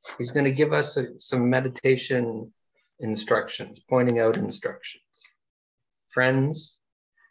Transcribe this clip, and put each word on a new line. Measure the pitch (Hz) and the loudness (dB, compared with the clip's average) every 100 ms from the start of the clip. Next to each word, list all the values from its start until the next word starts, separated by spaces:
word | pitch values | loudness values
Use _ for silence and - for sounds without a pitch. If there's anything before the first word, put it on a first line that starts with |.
| - - | -16 -10
he's | 120 | -2
gonna | 143 139 | 2 2
give | 131 151 | 2 2
us | 151 147 143 | 2 0 -4
a, | 120 - | -6 -10
some | - 127 123 | -4 0 2
meditation | 131 131 127 131 127 - 127 117 110 110 _ _ _ _ _ | 2 0 0 2 2 0 -2 -2 -6 -12 _ _ _ _ _
instructions, | 113 107 - 113 - - 101 - _ | -6 -6 0 0 0 -10 -14 -18 _
pointing | 127 123 117 | 2 2 4
out | 113 - | 2 2
instructions. | 101 - 98 - - - _ - - _ _ _ _ _ _ _ _ | -4 -6 -10 -10 -16 -18 _ -20 -20 _ _ _ _ _ _ _ _
Friends, | 127 127 135 139 156 - - _ _ _ _ _ | 2 4 4 0 -2 -12 -20 _ _ _ _ _